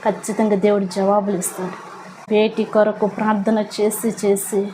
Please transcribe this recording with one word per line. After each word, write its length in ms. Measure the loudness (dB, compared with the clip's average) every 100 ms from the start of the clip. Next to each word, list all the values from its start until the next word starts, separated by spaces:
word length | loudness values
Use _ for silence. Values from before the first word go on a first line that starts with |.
| -2
ఖచ్చితంగా 460 | -2 -6 0 2 4
దేవుడు 280 | 4 2
జవాబులు 540 | 0 0 2 2 2 -2
ఇస్తాడు. 340 | -4 -6 -10 -10 -16 -18 -18 -20 0
వేటి 340 | 2 2 0
కొరకు 420 | 0 2 2 2 -2
ప్రార్థన 580 | 0 0 2 2 0 0 0
చేసి 340 | 0 0 -4 -2
చేసి 420 | 0 0 0 -2 -2